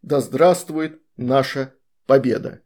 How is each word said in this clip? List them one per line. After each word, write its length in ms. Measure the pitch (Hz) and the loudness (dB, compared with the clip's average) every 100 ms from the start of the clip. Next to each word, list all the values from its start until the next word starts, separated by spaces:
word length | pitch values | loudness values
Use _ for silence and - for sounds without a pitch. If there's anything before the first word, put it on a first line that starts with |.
Да 180 | 160 143 | -2 -4
здравствует 800 | 110 131 175 175 - 156 156 - _ - | -2 2 2 2 -4 -8 -8 -12 _ -10
наша 580 | 123 135 131 139 131 _ _ _ - | -2 0 0 -6 -10 _ _ _ 2
победа. 560 | 135 127 113 - - | 2 4 -4 -6 -16